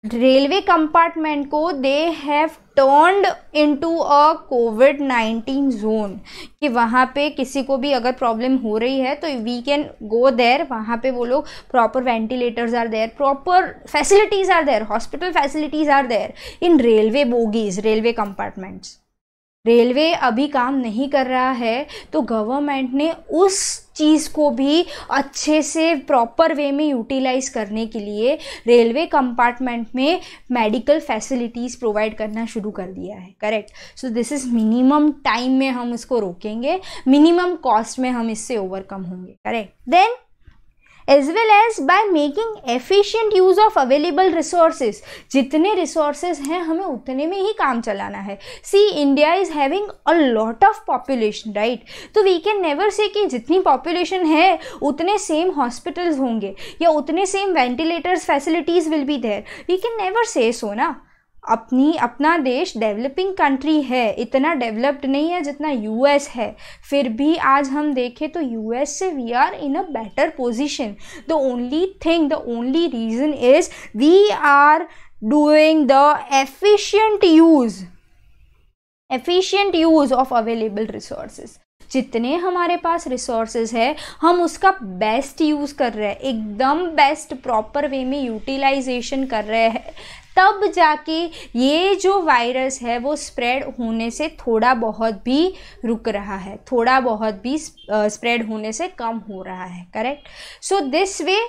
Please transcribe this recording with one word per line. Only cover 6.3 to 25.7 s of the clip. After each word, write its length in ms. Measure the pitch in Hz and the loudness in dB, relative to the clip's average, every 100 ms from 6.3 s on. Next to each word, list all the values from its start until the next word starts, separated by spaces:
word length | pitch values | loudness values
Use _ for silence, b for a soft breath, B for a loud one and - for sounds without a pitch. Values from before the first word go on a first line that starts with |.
| B B _ | B B _
कि 80 | 294 | -2
वहाँ 360 | 233 233 254 254 | 0 2 2 2
पे 140 | 285 294 | 0 -2
किसी 320 | 294 262 277 | -2 -4 -4
को 140 | 269 269 | -2 -2
भी 160 | 285 | 0
अगर 200 | 262 240 247 | 0 -2 -2
प्रॉब्लम 360 | 240 220 254 262 | -2 0 0 0
हो 200 | 220 214 | 0 -2
रही 220 | 240 269 | -2 -2
है 140 | 262 | -2
तो 140 | 294 330 | -4 -6
we 280 | 262 220 247 247 | -6 -6 -6 -2
can 140 | 285 - - 214 | -2 -4 -12 -4
go 180 | 226 262 240 | 2 2 4
there। 320 | 240 269 311 | 2 2 -2
वहाँ 280 | 233 220 233 | -6 -6 -4
पे 80 | 262 | -4
वो 140 | 247 | -4
लोग 220 | 240 269 302 B B | -2 -2 -4 B B
proper 300 | 254 226 262 | 0 2 0
ventilators 760 | 254 226 220 254 240 226 233 240 | -2 -2 -4 -4 -4 -2 -4 -2
are 40 | 233 | -2
there, 180 | 220 226 - | -2 -4 -2
proper 380 | 277 277 359 359 349 - - 294 | -2 -2 2 2 2 -10 -6 -4
facilities 580 | 294 392 427 392 370 349 | 4 4 4 0 2 2
are 80 | 294 | 2
there, 160 | 220 220 | 0 -2
hospital 420 | 220 - 294 359 330 | -6 -6 -8 -2 -2
facilities 520 | 285 302 302 302 302 277 | -2 -2 -4 -2 2 2
are 80 | 254 | 2
there 180 | 220 175 B B B | -2 -4 B B B
in 180 | 339 311 240 | 4 4 6
railway 400 | 220 214 254 262 | 4 4 2 2
bogies, 480 | 240 226 220 208 185 214 | 0 0 -2 -2 -2 0
railway 260 | 220 226 233 | 0 0 -2
compartments। 760 | 202 196 202 196 185 185 - - _ _ _ _ _ _ | -6 -6 -10 -10 -16 -16 -20 -20 _ _ _ _ _ _
रेलवे 480 | 220 233 240 254 320 | 2 4 4 2 0
अभी 340 | - 254 226 285 | 0 -2 0 -2
काम 260 | 277 247 | -2 -2
नहीं 340 | 277 240 208 277 | -2 -4 -4 -2
कर 160 | 277 262 | -2 0
रहा 240 | 254 254 | 0 -2
है 340 | 240 233 233 - 415 B | -2 -2 -4 -6 -14 B
तो 80 | 311 | -4
गवर्नमेंट 720 | 220 226 214 269 294 269 254 | -2 -4 -2 -2 -2 -4 -4
ने 160 | 269 311 330 - 311 | -2 -2 -4 -4 2
उस 180 | 381 381 - - _ - | 2 2 -6 -8 _ 0
चीज़ 320 | 302 311 294 | 2 2 0
को 180 | 302 294 | 0 0
भी 360 | 233 277 320 349 B B | 2 2 2 0 B B
अच्छे 500 | 269 277 - - 302 | -4 -4 -6 0 0
से 320 | 302 | 0